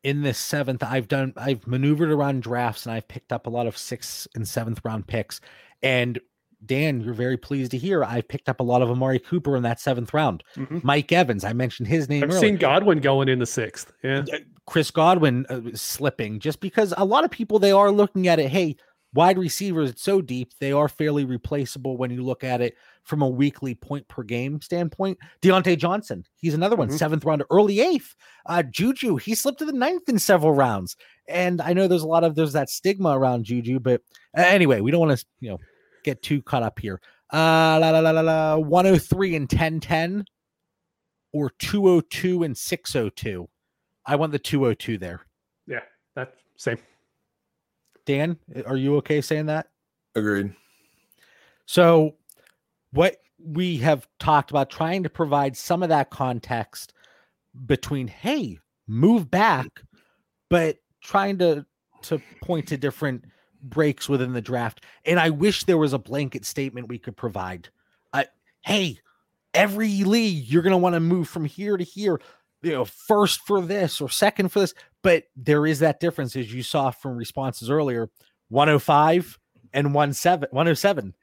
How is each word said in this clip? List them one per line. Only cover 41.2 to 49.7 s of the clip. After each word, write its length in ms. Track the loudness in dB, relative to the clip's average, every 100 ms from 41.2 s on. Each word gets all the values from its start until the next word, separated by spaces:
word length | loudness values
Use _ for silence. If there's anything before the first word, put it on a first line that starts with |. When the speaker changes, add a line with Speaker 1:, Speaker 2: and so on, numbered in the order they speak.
| _
Speaker 1:
or 160 | -4 -4 _
two 320 | -4 4 6
oh 100 | 6
two 440 | 2 -4 -2 0
and 120 | -2 -4
six 400 | -6 -8 -4 -2
oh 140 | -4
two. 400 | -6 -10 -8 -12 _ _ _ _ _ -4
I 100 | -2
want 140 | 0
the 60 | -4
two 280 | -4 0 0
oh 80 | -2
two 240 | -6 -8
there. 220 | -8 -14 _ _ _ _ -12
Speaker 2:
Yeah, 160 | -12 -12 _ _ -14
that's 160 | -14 _ _ _
same. 200 | -6 -6 _ _ _ _ _ _ _ _ _ _ _ _ -4
Speaker 1:
Dan, 320 | -2 -2 -4 _ -14 -6
are 120 | -2
you 180 | 0 0
okay 240 | 0 -2
saying 260 | -2 -4 -2
that? 200 | -6 -8